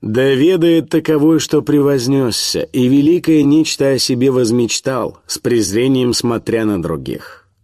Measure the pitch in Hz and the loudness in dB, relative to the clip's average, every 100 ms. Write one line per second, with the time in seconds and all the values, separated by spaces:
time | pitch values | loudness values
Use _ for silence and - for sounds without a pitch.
0 | 110 110 135 131 160 185 170 165 - 160 | -4 0 0 2 2 2 2 2 0 -2
1 | 156 151 156 160 - 151 127 147 143 139 | 0 2 2 2 0 -2 0 0 2 0
2 | 120 139 127 - - 85 - 135 123 139 | 0 0 0 -4 -4 -6 -4 -2 2 2
3 | 147 175 165 156 139 151 151 - 139 131 | 2 2 2 2 4 2 0 0 0 0
4 | - 123 135 127 117 120 117 - 135 127 | -2 0 2 2 2 0 0 -4 -4 -4
5 | 92 - - - 117 117 95 107 131 131 | -6 -10 -12 -6 -2 0 0 0 0 0
6 | 123 110 120 113 - 113 110 98 78 78 | 0 0 -2 -4 -2 -2 -2 -2 -4 -6
7 | 64 - - - _ _ | -8 -12 -14 -20 _ _